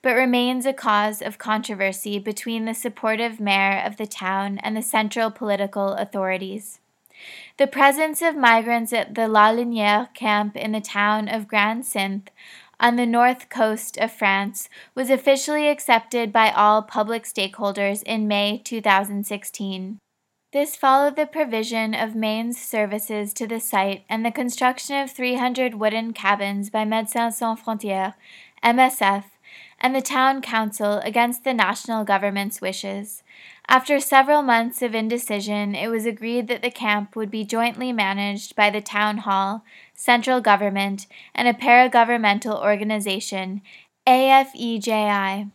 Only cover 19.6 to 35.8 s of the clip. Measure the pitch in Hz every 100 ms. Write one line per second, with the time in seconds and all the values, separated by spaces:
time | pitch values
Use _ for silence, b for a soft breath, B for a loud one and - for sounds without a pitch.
19.6 | 196 185 190 208 _ _ _ _ _ 285
20.6 | 285 - 269 269 285 285 302 311 285 226
21.6 | 226 226 220 220 220 220 220 220 233 240
22.6 | - 226 208 208 208 214 202 - 226 226
23.6 | - 202 196 190 _ 220 233 233 247 -
24.6 | 254 254 - 277 269 262 247 247 247 254
25.6 | 254 220 214 220 226 220 196 202 202 202
26.6 | 202 214 214 220 214 240 233 226 233 226
27.6 | - 214 208 190 190 - B B B B
28.6 | 233 240 262 262 196 196 196 _ B B
29.6 | B B 262 269 262 269 262 269 254 226
30.6 | 214 208 208 208 - 226 240 247 262 247
31.6 | 190 - - 220 202 196 202 202 196 -
32.6 | 190 190 196 196 208 - B B B B
33.6 | - 254 262 285 277 269 269 294 269 233
34.6 | 233 - 240 220 220 240 - 208 202 208
35.6 | 202 202